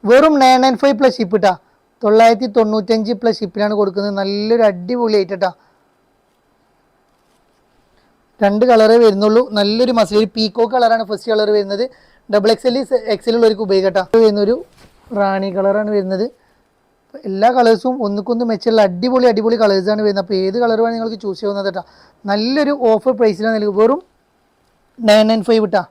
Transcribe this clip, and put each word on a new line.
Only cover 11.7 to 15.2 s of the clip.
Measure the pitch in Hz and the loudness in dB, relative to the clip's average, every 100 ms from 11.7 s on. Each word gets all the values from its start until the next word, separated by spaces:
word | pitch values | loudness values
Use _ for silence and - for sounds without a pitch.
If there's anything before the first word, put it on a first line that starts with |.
| 202 254 - _ _ _ | -6 -8 -10 _ _ _
ഡബിൾ | 208 196 | -2 0
എക്സ് | 226 254 | 0 -2
എൽ, | 247 262 254 220 | -4 -2 -4 -4
എക്സ് | 208 - | -6 -2
എൽ | 226 | 2
ഉള്ളവർക്ക് | 226 208 214 | 2 0 -2
ഉപയോഗിക്കാം | 196 190 190 | 0 0 -2
ട്ടോ. | 185 | 0
ഇത് | 226 220 | 2 2
വരുന്നൊരു | 208 202 254 359 _ - _ _ | 2 -2 -2 -6 _ -20 _ _
റാണി | 214 | -4